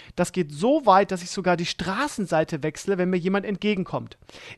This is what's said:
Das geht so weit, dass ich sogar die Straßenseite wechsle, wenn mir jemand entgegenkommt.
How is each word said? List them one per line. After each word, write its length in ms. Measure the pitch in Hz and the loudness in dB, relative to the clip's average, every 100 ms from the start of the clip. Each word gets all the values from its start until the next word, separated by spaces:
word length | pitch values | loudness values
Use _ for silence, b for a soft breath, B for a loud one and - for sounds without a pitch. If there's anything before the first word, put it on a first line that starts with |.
| B - | B -2
Das 160 | 175 | -2
geht 200 | 185 151 | 0 -4
so 340 | 147 233 311 226 | 0 2 4 6
weit, 260 | 190 196 | 6 4
dass 120 | 185 | -2
ich 80 | 180 | -8
sogar 260 | - 180 170 | -4 0 0
die 80 | 170 | -2
Straßenseite 960 | - 170 202 285 - 180 160 160 156 | -6 -4 -4 -4 -4 0 0 0 -2
wechsle, 380 | 151 - - 190 | -6 -4 -2 0
wenn 100 | 180 | 0
mir 80 | 185 | 0
jemand 300 | 180 202 202 | 0 -2 -2
entgegenkommt. 720 | 196 208 190 175 131 117 - - B B | -2 0 0 -2 -6 -8 -16 -20 B B